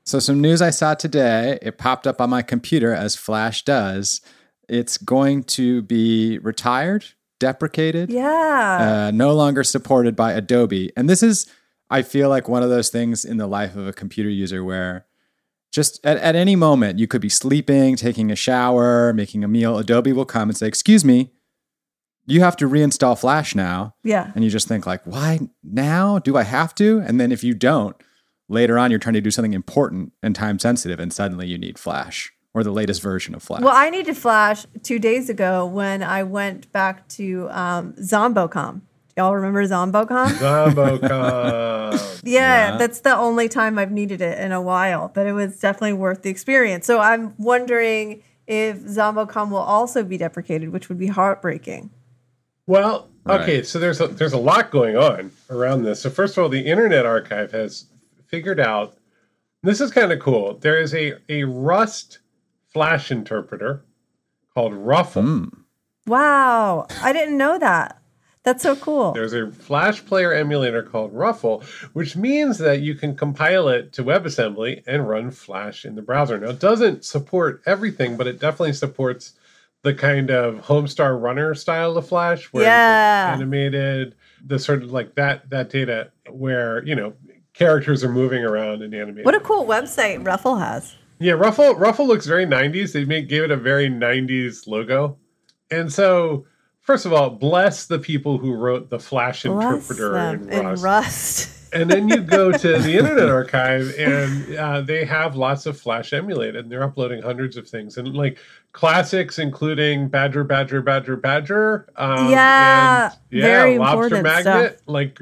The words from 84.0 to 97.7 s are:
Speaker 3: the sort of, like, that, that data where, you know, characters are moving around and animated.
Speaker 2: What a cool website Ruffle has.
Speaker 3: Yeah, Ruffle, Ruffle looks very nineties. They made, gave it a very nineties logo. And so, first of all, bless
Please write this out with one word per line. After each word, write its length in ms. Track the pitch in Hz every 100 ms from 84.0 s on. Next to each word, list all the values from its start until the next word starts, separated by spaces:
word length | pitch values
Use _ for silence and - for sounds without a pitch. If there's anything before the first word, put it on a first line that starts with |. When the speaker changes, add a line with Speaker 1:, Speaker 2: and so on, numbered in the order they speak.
| 131 - _ _ 135
Speaker 3:
the 140 | 135
sort 220 | - 143
of, 100 | 123
like, 240 | 127 110 -
that, 340 | 139 135 131
that 200 | 139 -
data 420 | 139 127 113 113 _ -
where, 540 | 131 131 123 117 113 143
you 100 | 139
know, 180 | 104 - - _ _
characters 500 | - 170 151 143 135
are 60 | 127
moving 320 | 123 131 127 117
around 360 | 107 110 107
and 120 | 107 107
animated. 300 | 104 208 -
Speaker 2:
What 100 | 415
a 40 |
cool 240 | - 415 233
website 600 | 220 285 - 220 175 185
Ruffle 300 | 185 254 240
has. 380 | 113 117 - - _ -
Speaker 3:
Yeah, 140 | 175
Ruffle, 420 | 160 214 214 285 202
Ruffle 320 | 208 220 277
looks 180 | 214 147
very 180 | 170 180
nineties. 480 | 131 143 175 196
They 100 | 147
made, 240 | 139 156 139
gave 160 | 151
it 80 | 156
a 60 | 143
very 320 | 120 139 139
nineties 800 | 120 120 131 131 131 123 110 -
logo. 500 | 107 113 131 143 139 _ _ _ _ -
And 200 | 165 165
so, 540 | 143 196 180 165 143 - _ _ _
first 240 | - 269 185
of 60 |
all, 180 | 156 135
bless 540 | 110 139 180 196